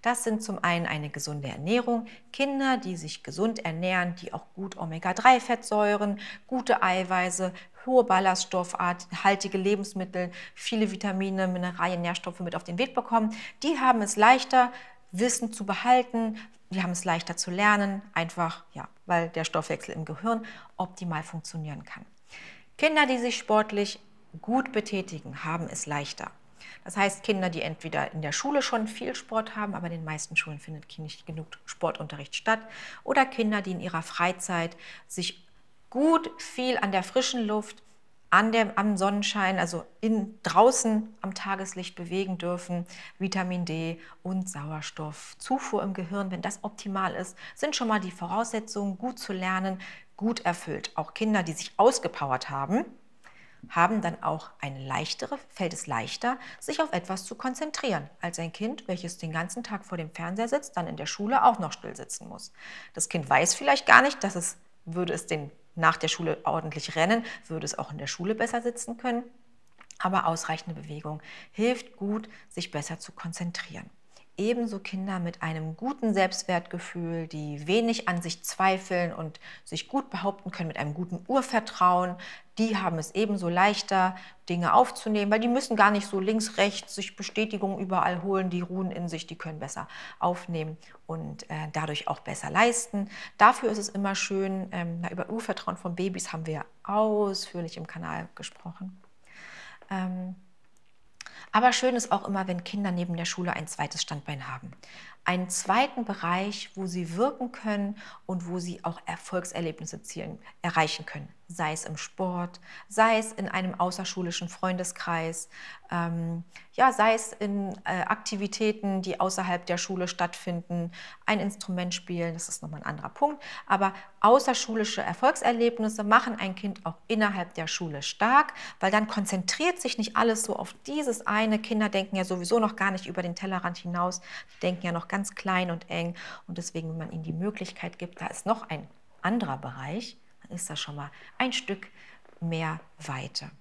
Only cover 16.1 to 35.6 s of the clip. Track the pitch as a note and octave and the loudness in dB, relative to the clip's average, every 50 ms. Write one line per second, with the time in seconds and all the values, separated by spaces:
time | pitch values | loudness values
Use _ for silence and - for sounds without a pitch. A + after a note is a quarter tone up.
16.1 | - A3+ A3+ A3 A3 A3 - - - - - - F#3 F#3+ F3+ F3+ F3 F3 - F#3 | 0 0 0 0 -2 -6 -12 -18 -20 -20 -12 -4 -2 0 0 0 -2 -2 0 2
17.1 | E3 E3 - - E3+ - - F3+ F3+ F#3+ G3+ G#3 G#3 G#3 G3+ G3 G3 G3 - - | 0 0 0 -4 -4 -4 -4 -2 0 4 6 6 6 6 4 0 0 -4 -8 -4
18.1 | - E3 E3 E3+ - F3+ E3+ E3 - - - - - D3 - - - - - - | -2 -2 -2 -2 0 0 0 0 0 -6 -14 -16 -12 -12 -12 -12 -16 -20 -2 2
19.1 | F3+ E3+ E3+ E3 - E3 D#3+ - - E3 D#3 - D#3 - - - - D#3 D#3+ - | 2 2 2 2 -2 -4 -4 0 0 -2 0 0 -4 -4 -4 -10 -8 -8 -6 -8
20.1 | D#3 - G3 A3+ B3 A3+ A3 - - - - - - - F#3 F3+ - - F3+ F3 | -8 -4 0 0 0 0 -2 -10 -14 -18 -20 -20 -6 -6 -6 -6 -6 -8 -6 -4
21.1 | D#3+ D3+ D#3+ - - D#3+ - - - E3 D#3 D3+ C#3+ C3+ - - - - - - | -4 -4 -4 -6 -10 -10 -10 -8 -8 -8 -8 -8 -10 -12 -12 -14 -16 -16 -16 -20
22.1 | - - - - - - - - - - - - - - D4 D#4+ D#4 D4+ D4 C4 | -20 -20 -20 -20 -20 -18 -18 -18 -20 -20 -20 -20 -2 2 4 6 8 6 6 6
23.1 | C4 B3 A#3+ B3 A#3 - - - G#3+ G#3+ G#3+ G#3+ G#3 G3+ G3+ G3+ - - - - | 4 2 2 0 -2 -2 0 4 4 4 4 4 0 0 0 0 -4 -10 -14 -20
24.1 | - - - - - D#3+ - - A#3 C4 C4 C4 - G#3+ G#3+ - G#3 F#3+ F#3 F#3+ | -20 -20 -20 -18 -18 -10 -4 0 0 2 0 2 -2 -2 -2 0 -4 -4 -4 -4
25.1 | E3+ D3+ - - C3 C#3 - D#3+ D#3+ E3+ E3 - - E3 - D3+ D3 D3 C#3+ - | -10 -12 -10 -12 -12 -8 -4 -2 -2 -2 -4 -4 -6 -8 -6 -4 -4 -4 -4 -6
26.1 | - - - - - - - - - - - - - - - F3 - G3+ G3 G3 | -8 -8 -10 -10 -10 -16 -20 -20 -20 -20 -20 -20 -20 -16 -14 -6 2 4 4 4
27.1 | - - - - G#3 F#3+ F#3 F3+ E3 E3 - D3+ D#3+ - - D#3+ D3+ D3 C#3+ - | 2 0 0 0 2 2 2 0 0 -2 -4 -4 -6 -6 -8 -2 0 0 -2 0
28.1 | - D#3+ D#3 C#3+ C#3+ - - C#4 D4 C#4 B3+ - - A3+ A3 G#3+ - - A#3+ - | -4 -4 -4 -2 -2 -2 -2 2 2 2 2 2 0 0 -2 -2 -4 -6 -6 -6
29.1 | - - - - A3+ A3 A3 A3 - G#3+ G#3+ G3+ F#3+ D#3 F3 E3+ E3+ E3 D#3+ D#3 | -6 -6 -8 -2 -2 -2 -2 -2 -4 -4 -4 -4 -4 -4 -4 -6 -6 -6 -6 -6
30.1 | D#3 D3+ - - E3 - - D#3+ D3+ D3 - - D#3+ D3 - - - - D#3 D3+ | -4 -6 -6 -2 -2 -2 -2 -2 -8 -10 -10 -12 -12 -12 -12 -14 -12 -12 -10 -10
31.1 | - - - - D#3+ D#3+ D#3 - - - - - - - - E3 - - E3 D3 | -12 -12 -12 -10 -10 -10 -10 -12 -14 -18 -14 -16 -4 0 0 0 0 -2 -8 -8
32.1 | D3 D3 C#3 - - - - A3 A3 A3 A3 - - - - - - - - - | -8 -12 -10 -8 -8 -2 2 2 2 2 0 -14 -16 -14 -14 -14 -16 -10 -2 4
33.1 | C#4 C#4 C4 C4 - - A3 G#3+ G#3+ G#3 F#3+ F#3+ F#3 F3 F3+ F3+ E3+ E3 E3 - | 6 6 6 4 4 0 2 2 2 0 0 -2 -4 -4 -4 -4 -4 -4 -4 -4
34.1 | - - E3+ F3+ F#3 F#3 - - F3+ E3+ E3 E3 E3 - - - - - - - | 0 2 2 2 2 -2 -4 -2 0 0 0 -2 -4 -10 -18 -18 -18 -18 -16 -10
35.1 | - - E3+ - - - - - - - | -6 -4 -4 -4 -6 -10 -20 -20 -20 -20